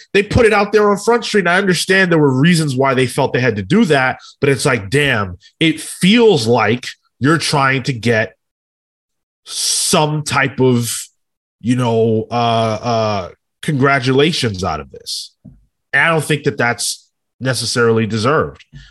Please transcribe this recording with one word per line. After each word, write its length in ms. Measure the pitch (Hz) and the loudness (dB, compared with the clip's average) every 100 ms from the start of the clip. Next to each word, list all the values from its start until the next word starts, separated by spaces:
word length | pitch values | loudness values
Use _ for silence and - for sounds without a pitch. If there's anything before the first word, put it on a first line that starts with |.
| - | -4
They 100 | 196 | -2
put 220 | 202 - | 2 4
it 80 | 226 | 4
out 200 | 208 202 | 2 2
there 180 | 214 208 | 2 2
on 80 | 196 | 0
Front 260 | 220 233 | 0 0
Street, 160 | 202 208 | 0 0
and 80 | 175 | 2
I 80 | 180 | 2
understand 560 | 202 170 - 190 185 | 0 0 0 2 2
there 60 | 165 | 4
were 200 | 143 127 | 2 4
reasons 380 | 156 170 156 127 | 4 2 0 0
why 160 | 135 | 0
they 140 | 131 127 | 2 0
felt 260 | - 131 | 0 -2
they 80 | 127 | 0
had 160 | 127 104 | 0 -2
to 60 | |
do 240 | 95 196 214 | 0 2 2
that, 340 | 139 131 123 - - | 2 0 -4 -12 -4
but 100 | - | 0
it's 160 | 131 147 | 0 0
like, 240 | 127 98 | -2 -2
damn, 480 | 139 143 117 98 87 _ - | -2 0 -2 -4 -8 _ -2
it 220 | 160 156 | -2 -2
feels 680 | - - 180 233 226 160 113 | -8 -2 2 4 4 4 2
like 400 | 120 107 123 - - _ - | 2 2 -2 -6 -18 _ -2
you're 200 | 131 160 | 0 2
trying 440 | - 147 135 131 | 0 0 0 0
to 100 | 127 | -4
get 420 | 120 113 113 110 - _ _ _ _ _ _ _ _ _ _ | -4 0 0 -2 -8 _ _ _ _ _ _ _ _ _ _
some 800 | - - - - - 170 151 151 | -14 -8 -4 -4 0 0 0 -2
type 380 | 147 147 135 - | -4 -2 -2 0
of, 420 | 131 120 117 - - _ _ _ _ _ | 2 2 -2 -8 -12 _ _ _ _ _
you 140 | 113 | -4
know, 520 | 127 123 113 113 110 107 | -2 0 0 2 0 -2
uh, 40 | |
uh, 960 | 120 117 113 113 107 120 113 110 101 90 - _ _ | -2 0 0 0 -2 -4 -2 -2 -4 -8 -14 _ _
congratulations 1000 | - 143 139 139 127 135 156 156 120 95 | -6 0 2 2 2 2 2 0 -4 -4
out 180 | 92 78 | -6 -6
of 100 | 67 | -10
this. 440 | - - - - _ - - _ _ _ | -16 -14 -12 -14 _ -20 -20 _ _ _
And 80 | 135 | 0
I 60 | 156 | 2
don't 160 | 160 | 0
think 200 | 147 147 | 0 -2
that 140 | 143 - | -2 -2
that's 520 | 120 117 - - _ _ _ - | -2 -2 -6 -10 _ _ _ -10
necessarily 680 | 127 120 113 123 117 113 110 | -6 -4 -4 0 2 2 0
deserved. 600 | 110 117 151 80 - - - - | -2 0 0 -2 -8 -20 -20 -20